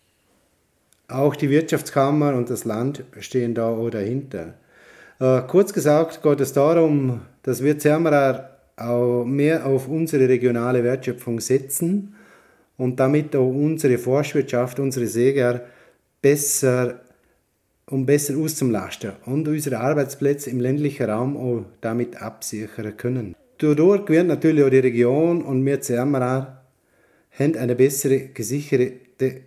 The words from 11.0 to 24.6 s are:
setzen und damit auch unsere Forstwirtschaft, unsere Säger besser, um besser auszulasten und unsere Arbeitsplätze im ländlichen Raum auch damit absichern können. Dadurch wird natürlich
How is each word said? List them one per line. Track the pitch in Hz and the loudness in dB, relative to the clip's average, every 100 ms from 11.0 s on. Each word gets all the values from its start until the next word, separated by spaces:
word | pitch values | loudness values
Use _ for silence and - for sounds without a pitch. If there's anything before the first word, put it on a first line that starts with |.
| 131 120 - 117 | -4 -8 -6 -6
setzen | - 131 135 - 165 202 196 - - - _ _ _ - | 0 -2 -2 -4 -2 -2 -6 -14 -20 -20 _ _ _ -6
und | 127 127 | -4 0
damit | 131 151 151 | 2 0 0
auch | 139 131 | 0 0
unsere | 135 151 156 143 117 | 2 0 0 0 0
Forstwirtschaft, | 123 139 147 151 135 120 127 135 | 2 0 0 -2 -2 -2 -2 -4
unsere | 139 131 113 | -4 -4 -4
Säger | 107 127 139 123 123 - - _ _ _ _ | 0 2 2 2 0 -6 -20 _ _ _ _
besser, | 139 147 147 - 131 123 123 - - _ _ _ _ _ _ _ - | 2 2 0 0 2 2 0 -6 -16 _ _ _ _ _ _ _ -8
um | 135 | -4
besser | 131 143 147 139 | 2 2 0 -4
auszulasten | 156 - 131 107 92 - 107 98 | -4 -2 -2 -2 -4 -10 -12 -12
und | - 139 151 | -6 -4 -2
unsere | 151 147 117 | -2 -4 -2
Arbeitsplätze | 127 151 135 - 139 143 131 | 0 0 -2 -2 -2 -2 -4
im | 123 | -2
ländlichen | 123 147 147 147 113 | -2 0 -2 -2 -2
Raum | 107 127 143 | -2 -2 -4
auch | 127 117 98 - | -4 -4 -6 -10
damit | 113 117 120 - | -6 -4 -6 -8
absichern | 104 - - 107 107 - 107 104 | -14 -12 -10 -10 -10 -10 -10 -8
können. | 120 127 104 - _ - | -6 -4 -6 -12 _ -4
Dadurch | 151 147 170 202 202 | 0 4 4 2 2
wird | 160 180 | 2 2
natürlich | 143 160 156 | 2 2 4